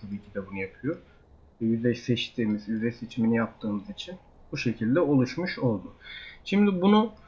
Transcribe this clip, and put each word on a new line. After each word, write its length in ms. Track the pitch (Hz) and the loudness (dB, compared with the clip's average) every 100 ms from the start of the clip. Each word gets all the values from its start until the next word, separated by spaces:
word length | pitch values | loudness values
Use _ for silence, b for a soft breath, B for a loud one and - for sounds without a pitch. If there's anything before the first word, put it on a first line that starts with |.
tabii 160 | 101 101 | -10 -10
ki 180 | - 101 | -10 -10
de 120 | 92 | -8
bunu 100 | 98 | -8
yapıyor. 400 | 95 - 135 175 - b b - - - | -8 -6 -8 -8 -12 b b -20 -20 -4
Yüzey 340 | 113 113 120 117 | 0 2 0 0
seçtiğimiz, 720 | - 117 - - 110 107 - | 0 -2 -2 -2 -2 -2 -2
yüzey 240 | 110 117 | -2 -2
seçimini 440 | 117 113 - 113 117 | -4 -8 -2 2 2
yaptığımız 540 | 110 - 110 104 - | 0 -4 -6 -6 -8
için 260 | - - 185 - - - | -12 -12 -14 -18 -20 -10
bu 60 | 143 | -4
şekilde 420 | 123 - 110 151 | -2 -2 2 2
oluşmuş 600 | 147 139 123 - 180 - | 4 4 2 -2 -6 -2
oldu. 320 | 123 101 - - B B B B | 0 0 -6 -18 B B B B
Şimdi 380 | - 196 208 180 | 0 4 4 6
bunu, 300 | 196 214 226 - | 6 6 4 -4